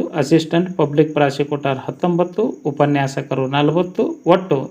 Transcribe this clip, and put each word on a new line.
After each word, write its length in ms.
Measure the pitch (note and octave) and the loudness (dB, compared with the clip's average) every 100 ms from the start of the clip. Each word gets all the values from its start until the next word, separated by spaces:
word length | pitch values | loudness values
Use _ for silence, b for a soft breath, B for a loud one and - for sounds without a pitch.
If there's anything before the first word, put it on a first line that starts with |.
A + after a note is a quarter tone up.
| C#4 | -2
ಅಸಿಸ್ಟೆಂಟ್ 680 | E3 C3+ D#3+ D#3+ E3+ F3+ F3+ | -2 2 2 2 0 0 0
ಪಬ್ಲಿಕ್ 380 | D3 D3 D#3 | 0 2 2
ಪ್ರಾಸಿಕ್ಯೂಟರ್ 640 | D3+ C#3+ C#3 D3 D3 C#3 B2+ | 2 0 0 -4 -4 -2 -4
ಹತ್ತೊಂಬತ್ತು, 640 | - - F3+ F3 F3+ F3+ A3+ - D#3+ | -6 -2 0 0 0 -2 -4 -4 -4
ಉಪನ್ಯಾಸಕರು 800 | C3+ D3 C#3+ C#3 C#3 C#3+ C3+ C3 | 0 2 2 0 -4 -4 -4 -2
ನಲವತ್ತು, 560 | C#3+ D3 D#3+ F3+ - C#4+ E4 D#3+ | 0 2 2 0 -2 -4 -2 2
ಒಟ್ಟು 320 | F#3 F#3 C#3 C3 | 2 2 -2 -2